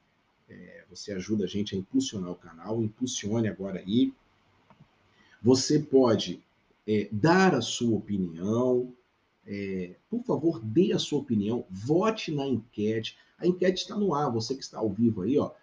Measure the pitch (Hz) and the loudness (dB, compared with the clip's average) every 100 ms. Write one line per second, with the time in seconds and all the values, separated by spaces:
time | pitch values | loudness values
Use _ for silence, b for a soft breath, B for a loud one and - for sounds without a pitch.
0 | _ _ _ _ _ 98 90 92 90 87 | _ _ _ _ _ -20 -20 -20 -20 -16
1 | - 95 95 107 92 104 101 98 90 131 | -10 -8 -4 -2 -2 -4 -4 -6 -2 -2
2 | - 104 90 90 85 82 92 113 110 110 | -2 -6 -8 -10 -14 -16 -8 -4 -4 -4
3 | 127 - 101 113 107 92 95 92 90 113 | -8 -6 -4 -2 -2 -4 -8 -8 0 2
4 | 135 - _ _ _ _ _ - - _ | 2 -2 _ _ _ _ _ -20 -20 _
5 | _ b b b 107 131 - 151 - 135 | _ b b b 4 4 4 0 4 4
6 | 123 104 92 82 _ _ _ _ - 107 | 6 4 0 -8 _ _ _ _ -2 0
7 | 104 107 156 180 185 139 117 - 120 104 | 0 2 4 6 6 4 0 -2 0 0
8 | 95 101 90 82 95 117 127 127 127 - | 0 -2 -2 -4 -2 0 2 2 -2 -10
9 | _ _ _ _ 98 101 98 95 90 92 | _ _ _ _ -12 -8 -6 -6 -6 -12
10 | - 233 233 135 165 - 110 110 208 196 | -8 -6 -2 0 0 -2 0 2 4 2
11 | - 147 - 107 101 117 - 95 117 165 | 0 -2 0 0 0 -4 -6 -8 0 2
12 | 214 220 - 147 135 113 - - 104 113 | 2 -2 -4 -4 -2 -2 -4 -4 -2 -2
13 | 110 - b b 170 180 185 185 - 208 | -6 -14 b b 0 2 2 0 -4 -2
14 | 202 147 143 113 113 135 - 98 110 98 | 0 0 0 -2 -4 -6 -8 -4 -4 2
15 | 117 98 92 143 92 B | 2 2 0 2 0 B